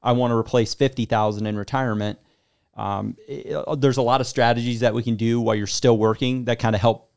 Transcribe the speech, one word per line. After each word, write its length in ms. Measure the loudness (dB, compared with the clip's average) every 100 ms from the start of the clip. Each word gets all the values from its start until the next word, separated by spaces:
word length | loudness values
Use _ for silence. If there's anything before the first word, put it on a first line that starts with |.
| 0
I 60 |
wanna 240 | 0 2 0
replace 380 | 0 0 0
fifty 320 | 0 -2 0 -2
thousand 400 | 0 0 -2 -4
in 100 | -6
retirement." 640 | -4 -4 -2 -2 -4 -6 _ _ _ _ _ -10
Um, 400 | -6 -6 -6 -10 -14
it, 260 | -14 -8
uh, 220 | -8 -6 0
there's 220 | 0 2
a 40 |
lot 180 | 2 2
of 60 | 0
strategies 520 | 2 2 2 0 0
that 120 | 0
we 80 | 0
can 120 | -2 0
do 240 | 0 2
while 160 | 0 0
you're 120 | -2
still 300 | 0 4 4
working 480 | 4 2 -2 -2 -2
that 140 | -2
kinda 180 | 0 2
help 340 | 2 0 _